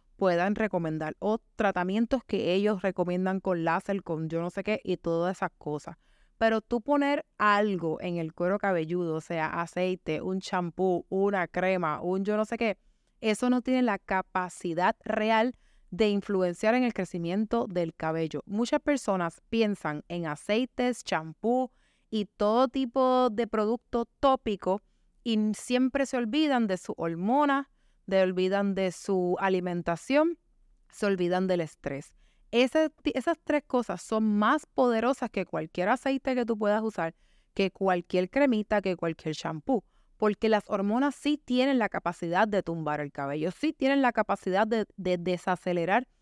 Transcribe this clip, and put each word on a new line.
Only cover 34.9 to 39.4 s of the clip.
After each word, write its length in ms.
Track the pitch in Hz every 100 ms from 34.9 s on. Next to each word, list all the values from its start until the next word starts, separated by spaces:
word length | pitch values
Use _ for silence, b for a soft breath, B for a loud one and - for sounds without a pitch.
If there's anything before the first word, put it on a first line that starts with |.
| 226 233 269 226
que 160 | 202 180
cualquier 420 | 165 160 - 185
aceite 480 | 254 269 269 269 254
que 100 | 226
tú 120 | 214
puedas 240 | 208 214
usar, 320 | 220 202 165 - _ _ _
que 180 | - 190
cualquier 580 | - 190 180 - 180 185
cremita, 520 | 269 285 214 208 208
que 160 | 190 175
cualquier 380 | 170 165 160
champú, 500 | 151